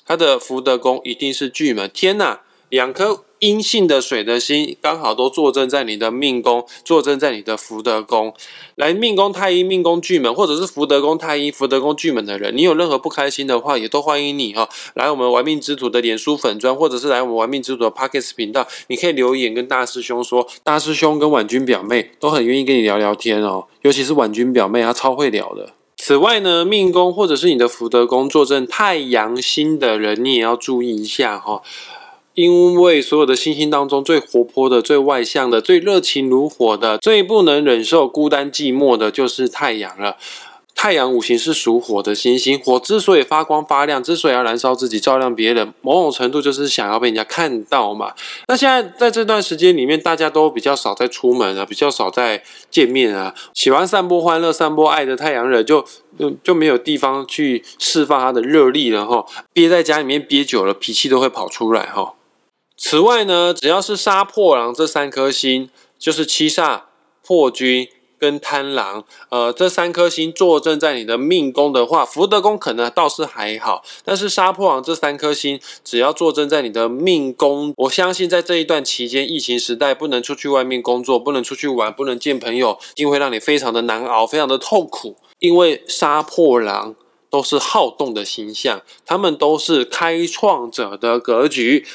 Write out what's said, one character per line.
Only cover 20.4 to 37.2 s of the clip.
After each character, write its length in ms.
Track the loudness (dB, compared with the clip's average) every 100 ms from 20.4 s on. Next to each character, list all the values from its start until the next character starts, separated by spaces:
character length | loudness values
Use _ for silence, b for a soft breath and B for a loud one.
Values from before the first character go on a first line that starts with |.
| -2 B
大 160 | -2 -2
师 160 | -2
兄 240 | 0 2 2
跟 120 | 2
婉 180 | 2 0
君 160 | -2
表 180 | 0 -2
妹 280 | 0 -2 -4 -4
都 100 | -2
很 140 | 0
愿 160 | 2 0
意 40 |
跟 120 | 2 2
你 60 |
聊 160 | 2 2
聊 160 | 0
天 280 | -2 -2 0
哦， 240 | 0 -4 -10 b
尤 80 | 0
其 140 | 2
是 80 | 0
婉 180 | 0 0
君 220 | 0 0
表 160 | 2 2
妹， 140 | 2
她 100 | 0
超 220 | 0 -2
会 160 | 0 -2
聊 240 | -2 -6
的。 160 | -12 -16 _ _ -4
此 220 | 2 4
外 220 | 4 2
呢， 240 | 0 0
命 280 | 2 2 2
宫 200 | 4 2
或 140 | 2 0
者 80 |
是 140 | 2 2
你 80 | 2
的 100 | 0
福 220 | 0 0
德 180 | 2 2
宫 220 | 2 2
坐 160 | 2
镇 220 | 2 0 -2
太 300 | -2 0 0
阳 440 | 0 -2 0 -4
星 380 | -4 -2 0 2
的 200 | 0 0
人， 240 | 0 0
你 120 | 0
也 80 | 0
要 120 | 0
注 280 | -2 -2 -2
意 120 | -2
一 100 | -4
下 340 | -6 -2 -2 -2
哈。 240 | -6 -8 B B B B B B _
因 460 | 0 4 6 6 6
为 220 | 6 6
所 160 | 2 2
有 80 | 4
的 100 | 2
星 160 | 0
星 160 | -2 0
当 180 | 0 0
中 160 | -2
最 160 | 2 0
活 240 | 2 0
泼 280 | 0 0 2
的、 100 | 2
最 160 | 4 2
外 260 | 4 0
向 280 | 0 -2 2
的、 100 | 0
最 180 | 4 4
热 220 | 4 0
情 300 | 0 -2 2
如 180 | 2 2
火 280 | 2 2 2
的、 200 | 0 0
最 260 | 2 2